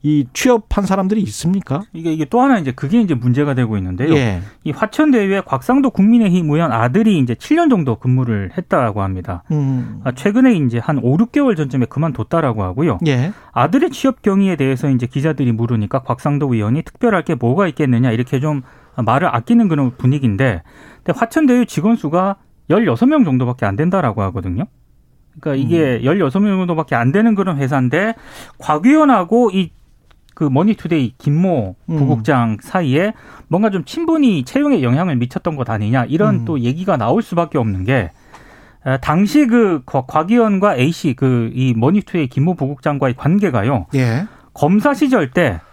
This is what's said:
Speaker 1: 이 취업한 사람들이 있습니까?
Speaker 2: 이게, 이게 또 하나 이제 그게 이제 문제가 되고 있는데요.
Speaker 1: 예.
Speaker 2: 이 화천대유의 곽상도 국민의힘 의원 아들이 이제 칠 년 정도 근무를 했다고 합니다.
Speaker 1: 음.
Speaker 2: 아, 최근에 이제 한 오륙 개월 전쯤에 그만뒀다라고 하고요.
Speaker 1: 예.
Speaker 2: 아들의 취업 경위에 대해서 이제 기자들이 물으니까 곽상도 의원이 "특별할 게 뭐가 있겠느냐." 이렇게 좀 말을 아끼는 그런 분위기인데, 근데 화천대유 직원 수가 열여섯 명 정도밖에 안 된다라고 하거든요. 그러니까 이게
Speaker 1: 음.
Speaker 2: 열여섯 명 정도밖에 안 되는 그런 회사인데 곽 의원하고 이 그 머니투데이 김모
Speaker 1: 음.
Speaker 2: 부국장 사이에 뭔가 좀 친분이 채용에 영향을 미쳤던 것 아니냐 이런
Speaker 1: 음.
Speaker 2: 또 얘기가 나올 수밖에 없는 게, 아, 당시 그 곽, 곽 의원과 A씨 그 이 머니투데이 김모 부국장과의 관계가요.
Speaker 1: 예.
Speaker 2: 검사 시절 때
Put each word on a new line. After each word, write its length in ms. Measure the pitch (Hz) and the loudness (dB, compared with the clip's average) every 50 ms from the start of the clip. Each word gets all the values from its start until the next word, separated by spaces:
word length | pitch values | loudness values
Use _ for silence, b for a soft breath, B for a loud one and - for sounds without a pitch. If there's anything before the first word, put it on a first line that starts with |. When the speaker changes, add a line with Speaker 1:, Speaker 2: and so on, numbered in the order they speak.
| - | 0
Speaker 1:
이 200 | 147 151 147 135 120 _ | 2 2 2 0 -2 _
취업한 500 | - - 254 247 226 214 _ - 208 196 | -2 2 2 2 2 0 _ -2 -2 0
사람들이 380 | 180 190 196 190 190 214 226 | 0 0 0 0 0 0 -2
있습니까? 580 | 190 107 104 - - 170 190 196 - - 131 151 208 _ - | -2 -4 -6 -4 -2 -2 -2 -2 -2 -4 -6 -6 -6 _ -14
Speaker 2:
이게, 180 | 165 165 165 | -8 -4 -4
이게 140 | 156 156 151 | -2 -2 -4
또 160 | 131 - 247 | -2 0 2
하나 160 | 262 277 262 208 | 2 2 2 0
이제 140 | 156 135 | 0 -4
그게 280 | 120 - - 139 185 240 | -6 -6 -4 0 2 2
이제 140 | 226 180 156 | 2 2 0
문제가 400 | 123 117 123 120 135 147 147 135 | 0 0 0 2 2 0 0 0
되고 240 | 127 123 110 110 101 | 0 -2 -2 -2 -4
있는데요. 360 | 92 92 90 90 131 160 165 | -4 -4 -4 -4 0 2 2
Speaker 1:
예. 280 | 147 131 110 95 87 95 104 - _ | 2 2 0 -2 -4 -8 -12 -16 _
Speaker 2:
이 80 | _ 160 | _ -8
화천대유의 760 | 135 - - 214 - - 311 302 262 226 202 190 196 196 180 | -4 -4 -4 -4 0 0 2 2 4 2 2 0 -2 -2 -2
곽상도 420 | - - 131 - - 247 277 269 262 | -4 -6 -4 -2 0 0 2 2 0
국민의힘 600 | - - 190 214 240 240 226 196 175 185 170 151 | 2 2 4 4 4 4 4 4 2 2 0 0
의원 220 | 143 156 170 - | 0 0 0 0
아들이 460 | 107 113 117 120 127 196 233 220 202 160 | 0 0 0 0 2 2 2 2 2 2
이제 160 | 131 120 117 | 2 0 -2
칠 200 | - - - 302 | -6 -2 0 2
년 140 | 330 339 311 | 2 4 2
정도 260 | 254 190 151 127 113 | 2 2 2 -2 -2
근무를 540 | - - 127 127 127 127 120 110 101 98 92 - - | -2 0 0 0 2 0 0 -2 -2 -4 -6 -8 -10
했다고 420 | 175 _ 170 160 127 110 98 104 | -6 _ -2 0 0 0 -2 -2
합니다. 440 | 98 95 95 92 85 - 90 85 _ _ | -4 -4 -4 -6 -8 -8 -10 -10 _ _
Speaker 1:
음. 500 | 156 151 139 135 135 127 120 113 - - - | -2 -2 0 -2 -2 -4 -4 -8 -10 -8 -6
Speaker 2:
아, 80 | 131 | -6
최근에 440 | 123 - - 202 202 247 262 262 233 | -8 -2 -2 0 2 4 4 4 4
이제 220 | 170 143 123 113 120 | 2 0 0 -2 -2
한 200 | 113 - 156 135 | -2 -2 -2 0
오륙 340 | - 123 135 170 233 240 | 0 0 2 2 0 0
개월 240 | - 294 285 262 208 | 0 0 2 2 0
전쯤에 300 | 160 151 135 127 135 120 | 0 -2 -4 -2 -2 -2
그만뒀다라고 760 | - - 143 156 165 - - 110 - - 170 156 131 113 107 98 | -2 -2 -4 -4 -4 -4 -6 -6 -4 -2 -2 0 -2 -2 -2 -4
하고요. 340 | 92 90 120 160 170 110 - 180 | -4 -2 -2 -2 -2 0 0 0
Speaker 1:
예. 260 | 156 135 120 127 175 214 B B B | 0 0 0 -2 -4 -6 B B B
Speaker 2:
아들의 400 | B 123 127 156 180 277 311 370 | B -2 0 2 2 0 0 0
취업 280 | 262 - - 269 - _ | -4 -2 -2 -2 -2 _
경위에 360 | - 214 196 196 196 190 180 | -2 0 0 2 2 0 0
대해서 340 | 139 135 135 135 123 143 147 | 0 0 -2 -2 -2 -2 0
이제 160 | 135 120 123 | 0 0 -2
기자들이 460 | 120 - 139 135 160 151 135 139 123 | -2 -4 -2 -2 -2 -2 0 -2 -2
물으니까 480 | 113 110 117 113 120 113 104 95 - 135 | 0 -2 -2 -2 -2 -2 -2 -2 -4 -6
곽상도 500 | - - 120 120 - 151 143 139 147 139 | -4 -4 -6 -4 -2 -2 -2 0 0 0
의원이 300 | 123 113 104 104 123 156 | 0 0 0 0 -2 -2
"특별할 400 | 165 - - - - 240 208 180 160 | -4 -8 -6 -2 0 0 0 0 0
게 100 | - 165 | -2 -4
뭐가 320 | 123 - 117 131 180 202 175 | 0 0 0 2 2 0 -2
있겠느냐." 420 | - - 151 131 123 117 127 127 | -2 -2 0 0 2 2 2 0
이렇게 300 | 110 113 127 - - 131 | 0 -2 -2 -2 -2 -2
좀 200 | 139 156 151 139 127 b b b b b b - | -2 -2 -4 -4 -8 b b b b b b -4
말을 320 | 117 117 117 139 175 175 120 | -2 0 0 0 0 0 -2
아끼는 340 | 120 117 - 240 233 226 190 | -2 0 2 2 2 4 2
그런 280 | 160 143 139 123 123 | 2 0 0 -2 -2
분위기인데, 680 | - - 127 139 147 131 117 101 95 131 131 101 80 B B B B B B B B | 0 0 0 0 2 0 -2 0 0 0 0 0 -4 B B B B B B B B
근데 160 | B - 165 - | B -6 -2 -2
화천대유 460 | 226 226 - 320 311 262 247 247 240 | -2 -2 0 2 2 4 4 2 0
직원 320 | - - - 147 220 233 | 0 -2 -2 0 0 0
수가 400 | 220 - 147 151 175 185 196 196 _ _ _ _ _ _ - | 0 -2 -2 -2 0 0 -2 -4 _ _ _ _ _ _ 0
열여섯 400 | 160 208 233 175 117 117 240 262 | 0 2 2 0 2 2 2 2
명 160 | 311 302 240 | 4 4 2
정도밖에 400 | 165 131 127 127 120 120 - 120 | 2 2 0 0 -2 -4 -2 -2
안 120 | 101 98 | -2 -2
된다라고 440 | 98 156 175 185 196 165 117 101 110 101 | 0 -2 0 0 0 0 -2 -2 -2 -4
하거든요. 400 | 95 - 98 90 92 87 101 170 - _ _ _ _ _ _ _ _ _ _ _ _ _ 156 | -4 -4 -6 -6 -6 -4 -6 -6 -8 _ _ _ _ _ _ _ _ _ _ _ _ _ -10
그러니까 140 | - 156 139 135 139 | -6 -4 -2 -2 0
이게 340 | 151 170 170 156 135 123 113 | 0 2 2 2 2 0 0
Speaker 1:
음. 20 | 120 | 2
Speaker 2:
열여섯 380 | 131 165 202 175 135 123 190 | 2 2 2 2 0 2 2
명 160 | 202 214 196 190 | 2 2 2 0
정도밖에 360 | 185 175 170 156 156 - 147 | 0 -2 -2 -4 -2 -2 0
안 160 | 120 117 131 | 0 0 2
되는 240 | 139 196 220 233 220 | 2 4 2 2 2
그런 220 | 196 190 190 165 | 2 0 -2 -2
회사인데 580 | 139 139 127 147 135 127 123 131 165 196 220 226 B B B B B B B B - | -2 -2 0 0 0 0 0 0 0 0 -2 -4 B B B B B B B B -14
곽 260 | - - 156 151 175 | -4 -2 -2 2 4
의원하고 680 | 247 294 311 311 277 254 202 180 165 214 233 247 214 | 4 6 6 6 4 4 2 2 2 2 2 2 2
이 200 | 180 196 180 165 - _ _ _ _ _ _ _ _ _ _ _ _ | 2 0 -2 -2 -6 _ _ _ _ _ _ _ _ _ _ _ _
그 80 | - | -2
머니투데이 720 | 165 143 127 135 175 214 214 - - 160 170 160 131 107 - | -2 0 2 2 2 2 0 -2 -2 -2 0 0 0 -2 -6
김모 600 | _ - 147 143 160 180 190 175 135 107 95 92 _ _ - | _ -2 0 0 2 2 2 0 -2 -2 -6 -10 _ _ -6
Speaker 1:
음. 80 | 165 | -2
Speaker 2:
부국장 600 | 156 139 131 123 117 110 160 143 127 117 113 107 104 | 0 0 0 0 0 0 0 0 2 2 0 -2 -6
사이에 520 | - - - 185 175 139 127 151 185 214 220 B B B B B B | -8 -6 -4 -2 0 0 0 0 0 -2 -4 B B B B B B
뭔가 240 | B 156 180 214 220 | B -2 0 0 0
좀 140 | 196 185 139 | -2 -2 -6
친분이 580 | - - 311 339 320 330 320 285 247 196 147 123 | -6 -6 -6 -2 0 0 2 2 2 2 0 -4
채용에 380 | - - 269 294 294 277 190 | -2 -2 -2 0 2 0 0
영향을 320 | 131 120 123 143 180 185 143 | 2 0 0 0 0 -2 -2
미쳤던 400 | 120 120 123 - - _ 175 156 | -2 -4 -4 -6 -6 _ -6 -4
것 160 | 143 123 - | -4 -6 -4
아니냐 360 | 113 104 104 104 123 135 120 | -4 -4 -2 0 0 0 0
이런 340 | 104 139 165 208 214 131 120 | -2 0 0 2 2 2 0
Speaker 1:
음. 40 | 117 | -2
Speaker 2:
또 140 | 135 165 139 | -4 -4 -2
얘기가 380 | 117 120 135 165 185 202 180 | -2 -2 -2 -2 -2 -2 -2
나올 260 | 135 107 113 143 226 | 0 0 0 0 0
수밖에 340 | 226 - 180 170 170 160 - | -2 -2 -2 -4 -4 -2 -2
없는 280 | 147 117 110 98 92 92 | -2 -2 -2 -2 -4 -2
게, 260 | 104 135 131 95 80 B B B B B B B B B B B B B B | 0 0 0 -2 -4 B B B B B B B B B B B B B B
아, 140 | _ 135 131 135 | _ -4 -4 -4
당시 480 | 131 - 151 170 202 202 - 294 294 | -2 -2 0 0 0 2 2 2 2
그 360 | 233 220 240 226 196 170 143 - | 4 4 4 4 2 0 -2 -4
곽, 220 | - - 139 131 - | -4 -4 -4 -4 0
곽 240 | - 156 165 180 | -2 -2 0 2
의원과 440 | 233 240 226 220 202 190 190 208 170 | 2 2 2 2 2 2 0 0 2
A씨 380 | 123 127 156 170 - - 160 120 | 2 0 0 0 -2 -2 -4 -2
그 360 | - 139 131 127 120 113 113 - | 0 0 0 2 0 -2 -2 -2
이 180 | 127 131 131 120 | -2 0 0 0
머니투데이 500 | 113 113 139 185 208 - - - 180 151 | 2 2 2 2 2 -2 -2 -4 -4 -4
김모 280 | 123 - - 139 175 180 | -2 -2 -2 0 0 0
부국장과의 600 | - 139 131 143 - - 160 143 139 143 131 123 | -2 -4 -6 -6 -4 -4 -4 -2 0 -2 -2 -2
관계가요. 680 | - - 143 170 208 202 180 127 113 98 123 143 113 - - - | -2 0 0 2 2 0 0 0 0 0 0 0 -2 -4 -2 -2
Speaker 1:
예. 320 | 139 127 120 113 131 196 220 b b b b | 0 0 0 0 -2 -4 -6 b b b b
Speaker 2:
검사 400 | _ - - 151 185 214 208 294 | _ -2 0 2 2 2 2 0
시절 380 | 277 277 302 269 262 220 156 127 | 0 2 0 2 2 0 0 0
때 300 | - 180 170 127 90 80 - _ | 0 0 0 0 -2 -4 -10 _